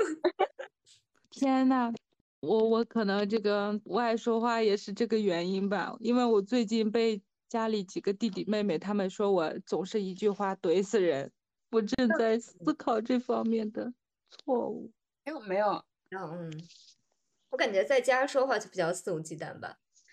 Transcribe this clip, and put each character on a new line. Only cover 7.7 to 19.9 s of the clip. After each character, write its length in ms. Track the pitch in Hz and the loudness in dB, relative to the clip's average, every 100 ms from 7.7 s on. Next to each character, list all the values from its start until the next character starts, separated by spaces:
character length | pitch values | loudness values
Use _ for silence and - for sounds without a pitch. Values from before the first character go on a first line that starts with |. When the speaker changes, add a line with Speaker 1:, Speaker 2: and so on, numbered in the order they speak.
| 214 | -2
Speaker 2:
几 160 | 185 - | -4 -6
个 120 | - | -4
弟 160 | 196 226 | -2 -2
弟 160 | 185 185 | -2 -2
妹 160 | 214 | 0
妹 120 | 208 160 | 0 -2
他 160 | 185 | -2
们 160 | 208 190 | -2 -2
说 220 | - 202 | 0 2
我 260 | 185 160 - | 2 0 -4
总 220 | - 165 185 | -4 -4 -2
是 160 | 220 | -4
一 100 | 190 | -4
句 160 | 180 208 | -2 0
话 280 | 196 196 190 | 0 -2 -2
怼 260 | 175 180 | 2 2
死 180 | 190 214 | 2 2
人， 300 | 175 139 - _ _ _ _ | 2 0 -4 _ _ _ _
我 100 | 226 | -2
正 280 | 208 - 247 - | 0 2 2 4
在 180 | 226 226 | 2 0
思 340 | - - 175 | -2 -6 -4
考 260 | 294 - 220 | -2 0 -2
这 160 | 226 254 | 0 0
方 300 | 247 226 226 | 0 0 0
面 240 | 226 214 | 0 -2
的 240 | 214 240 - _ _ _ | -6 -8 -10 _ _ _
错 400 | - - 240 214 | -12 -4 -2 -2
误。 220 | 226 226 _ _ _ | -6 -12 _ _ _
Speaker 3:
没 80 | 277 | -12
有， 80 | 311 | -10
没 160 | 208 190 | -4 0
有。 280 | 214 - - _ - | 2 0 -6 _ -14
Speaker 1:
嗯， 400 | 190 165 175 165 | -10 -10 -10 -10
嗯， 120 | 156 175 - - _ _ _ _ _ _ | -12 -16 -20 -20 _ _ _ _ _ _
我 60 | 262 | -2
感 160 | 262 | 0
觉 120 | 190 | 2
在 160 | 214 262 | 2 2
家 260 | 254 254 277 | 4 2 2
说 180 | 277 | 2
话 140 | 269 214 | 2 0
就 100 | - | -2
比 80 | 185 | -2
较 160 | 165 | -2
肆 200 | 180 - | -2 -4
无 80 | 160 | -6
忌 160 | 160 156 | -6 -10
惮 200 | 147 - | -12 -12
吧。 180 | 90 - _ | -14 -16 _